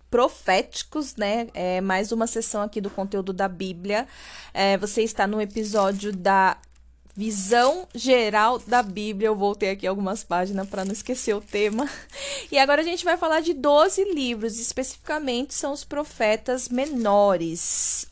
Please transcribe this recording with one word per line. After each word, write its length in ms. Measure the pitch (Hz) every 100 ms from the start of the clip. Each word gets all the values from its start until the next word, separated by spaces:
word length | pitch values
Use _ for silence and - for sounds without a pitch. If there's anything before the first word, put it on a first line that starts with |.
| -
proféticos, 1080 | 240 247 - - 190 - - - 311 269 -
né? 320 | 202 226 233
É 260 | - 180 185
mais 320 | 190 185 208
uma 140 | 226 226
sessão 340 | 226 226 214
aqui 180 | 208 214
do 120 | 196
conteúdo 420 | - 196 196 190
da 160 | 185 196
Bíblia. 580 | 170 190 170 190 208 262 - - - -
É, 240 | - 196 196
você 260 | 208 -
está 240 | 220 - 196
no 140 | 214
episódio 720 | 208 220 214 208 196 196 202
da 440 | 190 185 196 190 - - - - _ - -
visão 720 | 220 202 196 240 254 349 359
geral 640 | 240 254 254 214 208 220 247
da 240 | 202 247
Bíblia. 460 | 208 185 208 196 220
Eu 60 |
voltei 360 | 208 202 202 196
aqui 160 | 196 185
algumas 360 | 196 190 220
páginas 460 | - 175 185 196 196
pra 160 | 196
não 80 | 190
esquecer 420 | 220 - 254 -
o 60 | 208
tema. 480 | - 208 208 220 277 - - - 554 554 403
E 80 | 285
agora 240 | 269 294
a 20 |
gente 180 | 330 349
vai 140 | 349 339
falar 240 | 330 311
de 140 | 330
doze 500 | 285 285 294 370 381 403
livros, 460 | 311 254 226 226 226
especificamente 960 | 233 - 262 - - 302 277 240 294
são 180 | - 285
os 120 | 285
profetas 840 | - 285 294 - 220 226 240 254 247
menores, 1400 | 240 294 262 214 202 202 180 165 165 - - - - -